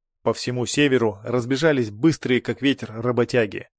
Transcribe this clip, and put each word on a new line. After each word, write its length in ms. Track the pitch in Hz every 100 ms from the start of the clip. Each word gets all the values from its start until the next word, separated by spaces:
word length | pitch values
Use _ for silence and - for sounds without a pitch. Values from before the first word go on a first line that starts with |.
| _ _
По 100 | -
всему 340 | 113 - 123 117
северу 540 | - 143 127 113 101
разбежались 680 | 113 123 120 131 160 139 110
быстрые, 500 | 104 160 - 123 123
как 220 | - 117
ветер, 280 | 139 131 113
работяги, 760 | 110 123 120 117 127 107 - -